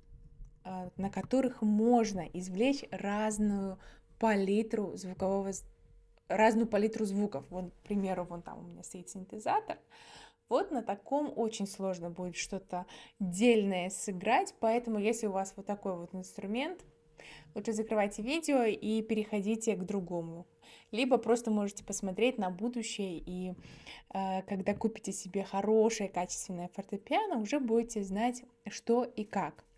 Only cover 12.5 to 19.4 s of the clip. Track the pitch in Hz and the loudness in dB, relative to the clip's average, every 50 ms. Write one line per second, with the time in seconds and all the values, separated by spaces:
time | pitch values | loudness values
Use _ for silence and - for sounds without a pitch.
12.5 | - 190 190 _ - 180 180 - - - - - _ _ 202 180 175 185 220 247 | -6 -8 -8 _ -6 -6 -6 -8 -14 -18 -20 -20 _ _ -4 -4 0 4 6 8
13.5 | 233 220 202 196 190 180 175 185 180 - - - 190 180 170 214 233 302 392 403 | 8 8 6 4 2 0 -2 -4 -6 -6 -6 -6 -6 -2 2 4 4 4 2 0
14.5 | - _ - 226 226 240 240 240 220 208 202 214 233 226 - 208 190 190 196 196 | -4 _ 0 2 2 2 0 0 -2 0 2 2 0 2 0 -2 0 -2 -4 -4
15.5 | - - 196 - 202 202 - 196 185 175 170 175 - 185 185 - - - - 190 | -8 -12 -6 -6 -6 -4 -4 -4 -4 -4 -8 -8 -10 -10 -10 -10 -12 -10 -6 -4
16.5 | 214 240 277 330 370 359 - - _ _ _ _ _ _ - - - - - - | -2 -2 -2 -4 -6 -10 -14 -20 _ _ _ _ _ _ -20 -20 -20 -20 -20 -12
17.5 | - 214 202 226 220 208 220 220 226 214 202 202 208 - 208 240 294 330 320 - | -10 -6 -4 -2 -2 -2 0 0 2 2 2 2 0 -4 -4 -2 -2 -2 0 2
18.5 | 285 262 240 220 208 - - 208 220 220 214 220 226 214 208 214 - 208 | 2 4 4 4 2 0 -2 0 0 0 0 0 0 -2 0 0 -2 -2